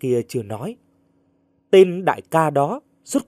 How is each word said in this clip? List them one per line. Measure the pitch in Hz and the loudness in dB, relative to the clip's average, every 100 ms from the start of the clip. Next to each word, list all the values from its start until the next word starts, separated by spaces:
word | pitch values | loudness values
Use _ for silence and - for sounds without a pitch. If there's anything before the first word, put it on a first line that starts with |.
kia | 131 123 113 | -4 -2 -4
chưa | 127 | -8
nói." | 104 107 165 247 _ _ _ _ _ _ _ _ _ | -10 -10 -12 -14 _ _ _ _ _ _ _ _ _
Tên | 190 185 175 | 4 6 2
đại | 175 - - | -4 -4 -2
ca | 165 156 | 0 0
đó | 143 143 262 - _ | 0 -2 -4 -14 _
rốt | - 277 | -6 -6